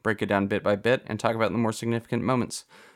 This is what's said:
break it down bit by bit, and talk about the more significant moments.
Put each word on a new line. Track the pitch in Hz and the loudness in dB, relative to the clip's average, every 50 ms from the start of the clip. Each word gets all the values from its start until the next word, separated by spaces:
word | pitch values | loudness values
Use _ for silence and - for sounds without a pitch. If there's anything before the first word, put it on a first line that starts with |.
| - | -2
break | 110 110 - | -2 0 0
it | 110 | 0
down | 101 101 98 101 98 | 2 2 2 2 2
bit | 104 98 - | 0 0 2
by | - 104 | 2 0
bit, | 98 104 113 127 131 - | 2 2 2 2 0 0
and | - 110 104 | -4 -6 -2
talk | - 113 113 | 0 0 0
about | 113 113 101 87 | 2 0 0 0
the | 113 | 0
more | 117 110 113 | 0 0 -2
significant | - - 117 117 117 113 - - 117 104 | -2 -2 -2 -2 -2 -4 -4 -4 -2 0
moments. | 101 131 123 110 - - - - _ - - - - - | 0 0 0 -2 -4 -6 -12 -14 _ -20 -20 -20 -20 -20